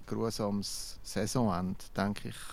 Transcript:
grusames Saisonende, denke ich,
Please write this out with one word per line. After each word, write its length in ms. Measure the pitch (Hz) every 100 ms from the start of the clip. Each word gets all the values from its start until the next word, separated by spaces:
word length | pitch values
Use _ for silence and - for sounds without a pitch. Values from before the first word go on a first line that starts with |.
| -
grusames 880 | 110 113 110 104 101 95 - - -
Saisonende, 760 | - - 113 131 113 87 92 - - -
denke 340 | 202 202 -
ich, 60 | - -